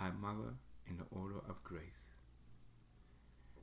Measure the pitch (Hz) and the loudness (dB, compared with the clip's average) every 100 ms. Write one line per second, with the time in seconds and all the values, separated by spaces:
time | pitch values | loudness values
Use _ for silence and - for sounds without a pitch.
0 | 95 90 101 107 117 131 - - - 87 | 6 6 6 6 4 2 -2 -6 -2 0
1 | - 98 95 101 - 92 - 87 85 - | 2 2 4 2 2 0 0 -2 -2 -6
2 | - - - - - - - - - - | -10 -12 -12 -12 -10 -10 -10 -12 -14 -14
3 | - - - - - - | -14 -14 -14 -14 -12 -10